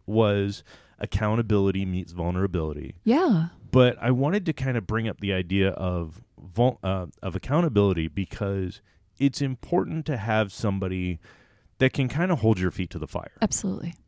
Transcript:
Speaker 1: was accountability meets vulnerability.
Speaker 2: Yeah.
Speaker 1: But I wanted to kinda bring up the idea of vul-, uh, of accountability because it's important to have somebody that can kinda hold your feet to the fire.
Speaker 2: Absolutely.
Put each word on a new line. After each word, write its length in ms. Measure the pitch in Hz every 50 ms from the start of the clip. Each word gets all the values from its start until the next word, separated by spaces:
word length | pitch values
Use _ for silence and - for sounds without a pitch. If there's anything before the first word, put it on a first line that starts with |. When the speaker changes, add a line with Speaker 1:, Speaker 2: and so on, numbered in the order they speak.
| -
Speaker 1:
was 580 | - 107 110 110 104 101 101 98 101 101 - - - - - _ _ _ -
accountability 840 | - - - - 110 107 110 117 117 101 104 101 98 98 92 98 98
meets 260 | 95 90 92 87 -
vulnerability. 840 | 87 87 85 87 90 90 98 98 87 87 80 78 71 73 71 - - - -
Speaker 2:
Yeah. 420 | 214 240 320 381 320 208 165 165 170 - - - -
Speaker 1:
But 260 | - 131 123 123 - -
I 100 | - 127
wanted 340 | 131 123 135 151 185 208 180
to 80 | 165 151
kinda 280 | - 135 135 123 117
bring 260 | 95 - 107 110 113
up 120 | 110 - -
the 120 | 104 98 95
idea 360 | 92 92 82 98 98 95 95
of 500 | - - 92 92 90 87 85 78 80 - - _ _
vul-, 420 | - - 98 85 110 120 131 - - -
uh, 240 | 98 98 95 90 80 - - -
of 120 | 95 82
accountability 720 | 92 - - - 160 175 156 110 101 101 98 90 82 80
because 760 | 78 - 101 95 - - - 104 98 101 98 92 92 - - _ _ _ _ _ _ _
it's 240 | - 135 139 - -
important 640 | 143 135 131 - - - 170 185 190 - 165 156 151
to 120 | - 143
have 340 | 110 98 117 110 110 107 98
somebody 680 | - - - 104 98 98 98 92 92 92 90 90 87 - _ - - _ _ _ _ _ _ _ _ -
that 120 | 131 131 -
can 140 | 143 135
kinda 280 | 123 - 151 175 190 180
hold 240 | 120 101 113 110 90
your 100 | 92 90
feet 180 | - - 90 82
to 80 | - 78
the 80 | 73
fire. 240 | - - 87 82 - _ -
Speaker 2:
Absolutely. 540 | 226 202 - - - 190 190 - - 170 - - _